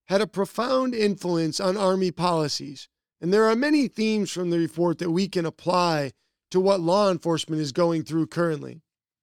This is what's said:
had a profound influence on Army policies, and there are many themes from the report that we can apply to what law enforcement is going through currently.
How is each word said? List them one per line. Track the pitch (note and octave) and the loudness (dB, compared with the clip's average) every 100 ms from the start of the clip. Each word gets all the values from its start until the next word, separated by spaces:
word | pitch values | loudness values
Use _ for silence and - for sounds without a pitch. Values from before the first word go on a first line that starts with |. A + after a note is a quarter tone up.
| - | -2
had | F#3+ | 0
a | G#3 | 0
profound | F3+ G3 - A#3+ C4 C4 | -2 -4 -4 -2 0 0
influence | A#3+ G#3 G3+ F3+ E3+ D#3+ D#3 | 0 0 0 -2 -2 -2 -2
on | F#3+ G3 | -2 0
Army | F#3+ F#3+ F#3 | 0 0 0
policies, | - F3+ E3 D3+ - C#3 C3+ - _ _ _ | 0 0 0 0 -4 -10 -16 -20 _ _ _
and | E3 | 0
there | G3+ A3 | 4 4
are | A3+ | 2
many | C#4+ D#4 A#3+ | 2 2 0
themes | - A3 G#3+ G3+ | 0 0 0 -2
from | F3+ F3+ | -4 -2
the | E3+ | 0
report | E3 D#3+ F3 E3 | 0 0 0 0
that | E3 | -2
we | E3 G3 | 0 0
can | F3+ D#3+ | -2 -4
apply | - - F3+ F3 D#3 C#3 - _ _ - | -4 -2 2 2 0 -2 -8 _ _ -4
to | F3+ | 0
what | F#3 G3 | 4 2
law | E3 F#3+ G#3 | 4 4 4
enforcement | F3+ E3+ D#3+ - D#3 | 2 0 -2 -2 -4
is | D3 | -4
going | B2+ F3 E3 | 0 0 0
through | D3+ D#3+ D#3 | -2 -2 -2
currently. | E3 E3+ D3+ C3 B2 _ _ _ _ | -2 -2 -2 -8 -16 _ _ _ _